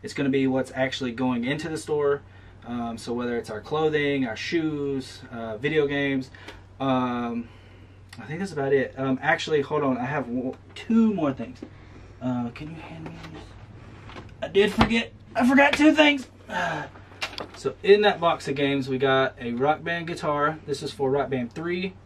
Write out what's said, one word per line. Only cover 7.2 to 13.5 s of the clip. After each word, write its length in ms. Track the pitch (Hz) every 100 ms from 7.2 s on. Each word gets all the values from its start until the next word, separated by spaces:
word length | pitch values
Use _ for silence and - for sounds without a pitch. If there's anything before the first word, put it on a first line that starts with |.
| 120 120 117 - - - - - - -
I 60 |
think 140 | 110 160
that's 140 | 196
about 200 | 147 139
it. 220 | 139 123 131
Um, 220 | 135 131
actually, 400 | 143 165 - 151
hold 220 | 135 151
on, 160 | 139 123
I 60 |
have 220 | 123 147 120
w-, 280 | 123 131 - -
two 380 | - - 226 220
more 200 | 202 147
things. 260 | 131 113 - - - - - - -
Uh, 260 | 127 123 120
can 200 | - 151
you 60 | 160
hand 280 | - 165
me 60 | 160 165 160
these? 100 | 160 -